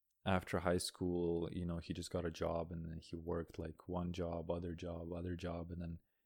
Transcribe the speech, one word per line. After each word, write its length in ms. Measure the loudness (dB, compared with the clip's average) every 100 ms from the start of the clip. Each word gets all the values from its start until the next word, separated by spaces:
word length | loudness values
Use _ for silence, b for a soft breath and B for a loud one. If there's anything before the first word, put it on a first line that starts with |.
| _ _ 2
after 320 | 2 4 2
high 200 | 6 4
school, 720 | 4 0 2 4 4 4 2
you 120 | 0
know, 140 | 0 0
he 160 | -2
just 160 | -4 -2
got 160 | 0 0
a 40 |
job 400 | 0 2 2 0
and 140 | -4
then 140 | -4 -6
he 160 | -6 -6
worked, 420 | -2 -2 -2 -4
like, 300 | -6 -6 -4
one 240 | 0 0
job, 380 | 0 0 0 0
other 240 | 0 0
job, 380 | -4 -4 -4 -4 -2
other 180 | -2 -2
job, 340 | -2 -2 -4
and 80 | -4
then 180 | -4 -6 _ _